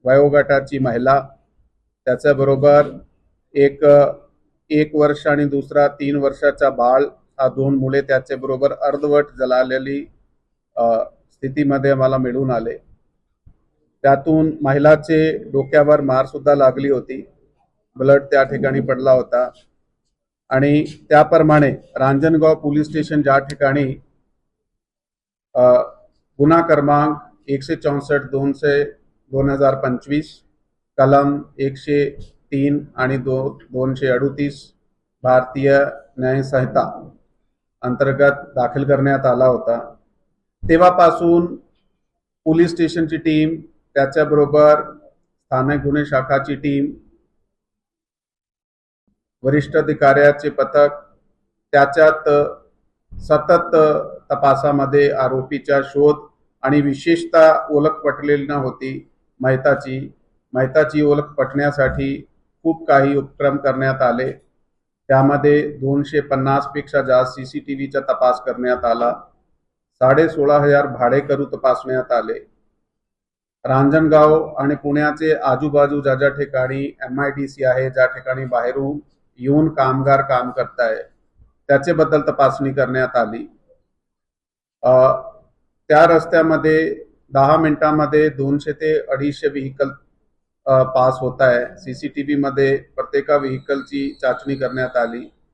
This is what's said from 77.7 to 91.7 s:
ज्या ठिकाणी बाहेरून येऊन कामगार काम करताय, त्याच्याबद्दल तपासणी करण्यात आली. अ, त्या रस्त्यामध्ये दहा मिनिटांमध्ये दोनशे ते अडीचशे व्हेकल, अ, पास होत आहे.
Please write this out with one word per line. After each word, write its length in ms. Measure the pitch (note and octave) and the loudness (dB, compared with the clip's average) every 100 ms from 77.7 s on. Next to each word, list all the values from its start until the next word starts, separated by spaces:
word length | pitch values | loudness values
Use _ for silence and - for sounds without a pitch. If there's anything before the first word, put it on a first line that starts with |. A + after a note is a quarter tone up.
| B2+ C3 | 0 -2
ज्या 160 | C3 B2+ | 0 0
ठिकाणी 380 | B2+ B2+ C3 | -2 -8 -8
बाहेरून 540 | B2+ B2 A#2+ C3+ C#3 D3 - _ _ - | -4 -4 -2 -4 -6 -8 -14 _ _ -8
येऊन 360 | B2+ D3+ D#3 | 0 2 2
कामगार 460 | D3+ C3 C3 C3+ C3+ | 0 -2 0 2 2
काम 300 | C#3 B2+ B2 | 2 -2 -2
करताय, 520 | B2+ A#2+ - A#2 A2 - _ _ _ _ _ - | -6 -6 -4 -4 -4 -10 _ _ _ _ _ -2
त्याच्याबद्दल 520 | C#3 D#3 D#3 D3+ D3+ | 0 0 0 2 0
तपासणी 520 | C#3+ C#3 C3+ - C3+ | 0 0 0 0 -4
करण्यात 440 | C3 B2 C3 B2+ B2 | -2 -2 -2 -2 -2
आली. 340 | G#2+ A#2 - _ _ _ _ _ _ _ _ _ _ _ _ _ | -4 -6 -14 _ _ _ _ _ _ _ _ _ _ _ _ _
अ, 300 | B2 B2+ C3 - - - _ _ _ _ - | 2 4 4 0 -8 -20 _ _ _ _ 2
त्या 180 | D3+ E3+ | 4 6
रस्त्यामध्ये 1000 | D#3+ - E3+ D#3+ D#3 D#3 D#3 D#3+ - - _ _ | 4 2 0 2 0 0 0 -2 -6 -16 _ _
दहा 240 | C3+ C#3 D#3+ | 0 2 2
मिनिटांमध्ये 720 | D#3 D3 D3+ D3+ D3 D3+ D3+ | 0 0 0 0 0 2 0
दोनशे 440 | C3+ C#3 C#3+ D3+ | -2 -4 -4 -6
ते 260 | D3 D#3 D#3 | -6 -2 -2
अडीचशे 480 | - C3+ C#3+ C#3 D3 | -2 -6 -6 -4 -6
व्हेकल, 420 | C#3 C3+ C3+ C3+ C#3 _ _ _ _ _ _ C3+ | -6 -8 -6 -6 -8 _ _ _ _ _ _ 0
अ, 160 | C3 | 2
पास 320 | C3 C3 B2+ - | 2 0 0 0
होत 160 | C3 A2+ | -6 0
आहे. 380 | C3 A#2+ B2 | 2 2 -4